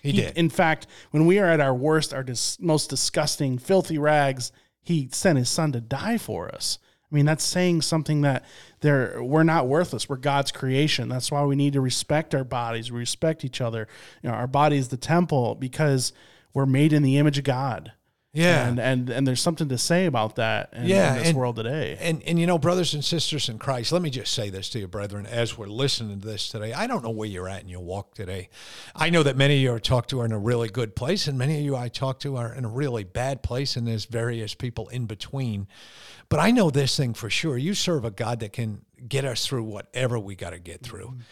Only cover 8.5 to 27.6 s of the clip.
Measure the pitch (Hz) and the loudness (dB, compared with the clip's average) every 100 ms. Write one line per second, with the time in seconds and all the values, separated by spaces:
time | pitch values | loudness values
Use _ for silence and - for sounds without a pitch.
8.5 | - - _ 151 143 120 - 123 151 160 | -20 -20 _ 2 4 2 -4 0 4 6
9.5 | 165 127 143 175 - - 131 143 139 135 | 4 2 2 0 -2 -6 -4 0 0 0
10.5 | - 131 131 - - 120 127 - 143 143 | -2 0 2 2 2 -2 -4 -2 0 2
11.5 | 139 143 139 131 - - 151 160 147 127 | 2 2 2 0 0 0 -2 0 -2 -2
12.5 | 123 117 117 117 120 117 - 160 160 135 | -4 -2 -4 -6 -6 -6 -2 -2 -2 -6
13.5 | - 123 113 107 - - - - 110 127 | -4 -4 -4 -8 -12 -20 -10 -4 -2 0
14.5 | 139 151 147 127 131 - 170 175 147 117 | 4 4 4 0 -4 2 2 4 2 2
15.5 | 110 131 - 156 135 123 - - _ _ | 0 -4 0 2 2 0 -6 -20 _ _
16.5 | - 135 131 156 151 139 135 151 143 139 | -2 2 6 6 6 6 4 4 2 0
17.5 | 127 135 101 73 - _ _ _ 147 170 | 0 -2 -4 -10 -20 _ _ _ 2 4
18.5 | 165 123 123 120 127 123 120 135 127 - | 4 2 0 2 0 0 0 0 2 0
19.5 | 151 156 127 - 170 185 123 107 - 113 | 0 -2 -2 2 2 2 2 0 0 0
20.5 | 110 - - 165 196 175 131 165 147 127 | 0 -4 -4 2 4 4 4 2 2 0
21.5 | 113 113 151 98 71 170 160 - 170 170 | -2 -4 -4 -4 -4 -4 -4 0 2 2
22.5 | 175 165 180 170 151 139 170 - 151 - | 2 2 2 0 -2 -2 -2 -2 -2 -4
23.5 | 107 - 127 113 170 170 127 98 - 104 | -6 -4 -2 0 0 -2 -4 -4 -4 -4
24.5 | 95 92 - 95 101 101 101 101 120 117 | -6 -8 -8 -8 -6 -8 -8 -6 -2 -2
25.5 | - 101 107 139 - 110 101 104 104 - | -4 -10 -2 0 0 -4 -8 -8 -8 -8
26.5 | 113 107 127 226 247 117 110 110 92 92 | -6 -8 -4 -4 -4 -4 -6 -6 -6 -8
27.5 | 98 | -8